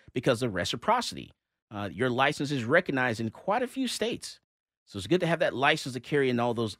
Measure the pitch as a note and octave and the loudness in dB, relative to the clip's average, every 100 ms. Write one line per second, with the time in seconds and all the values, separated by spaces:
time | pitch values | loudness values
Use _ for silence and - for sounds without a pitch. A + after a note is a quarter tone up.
0 | _ - C#3+ A#2 B2+ F2+ F2 B2 - A#3+ | _ -4 0 0 0 -2 -4 -2 0 0
1 | - C#2+ B1+ _ _ _ _ G#2+ G2+ E2 | 0 -8 -14 _ _ _ _ -8 -6 -2
2 | B2+ A#2+ C3+ D3+ C#3 C#3+ A2+ E3 - C3+ | 0 2 0 0 -4 -2 2 2 4 0
3 | B2+ A2 A2+ - - G#3+ B3 - B3+ - | 0 0 -4 -6 -2 -2 -2 -4 -4 -2
4 | A3 - - - _ _ _ _ _ G2+ | -4 -4 -10 -16 _ _ _ _ _ -10
5 | F#2+ F3+ E3+ E3+ E3 A#2 C#3 D#3 - B2 | 0 0 2 2 2 4 2 2 0 -8
6 | - D3 C3+ A#2+ A#2+ A2+ A2+ - | -2 2 4 2 2 0 -2 -2